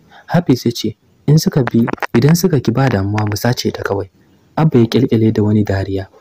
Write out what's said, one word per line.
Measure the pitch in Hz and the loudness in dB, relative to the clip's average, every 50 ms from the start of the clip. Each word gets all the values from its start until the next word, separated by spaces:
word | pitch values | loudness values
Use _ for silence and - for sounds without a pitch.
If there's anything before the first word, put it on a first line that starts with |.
| _ _ - - - | _ _ -20 -20 -8
Hafiz | - - 170 175 - 135 120 - | -4 -2 0 2 2 0 0 0
ya | 117 | -4
ce, | 117 - - 107 - _ _ _ _ _ _ | -4 -4 -6 -8 -8 _ _ _ _ _ _
"In | - 147 160 | 2 2 2
suka | - 185 - 156 123 | 2 0 0 -2 -2
bi, | - - 113 117 - - - - - - | 0 0 0 0 0 -2 -6 -4 -2 0
idan | 120 123 143 170 | 2 4 4 4
suka | 170 - 185 160 131 | 4 2 2 0 0
ki | - - | 0 0
ba | 120 131 135 131 | 0 0 0 0
damuwa | 104 98 98 101 104 107 104 | 0 0 -2 -2 -2 -2 -2
mu | 104 104 | -4 -4
sace | 101 - 120 120 - - 107 | -2 -2 -2 -2 -2 -4 -6
ta | - - | -6 -6
kawai." | - - 101 98 98 - _ _ _ _ _ _ _ _ - - | -6 -6 -4 -6 -6 -10 _ _ _ _ _ _ _ _ -2 0
Abba | 156 156 - 123 | 2 2 4 4
ya | 113 | 2
ƙyalƙyale | 110 - 120 127 131 120 113 110 110 | 2 2 0 0 2 2 2 2 2
da | 107 110 | 2 2
wani | 104 104 107 107 104 | 0 2 2 0 0
dariya, | - 98 98 95 98 98 95 104 - _ _ | 0 -2 -4 -4 -6 -6 -8 -8 -10 _ _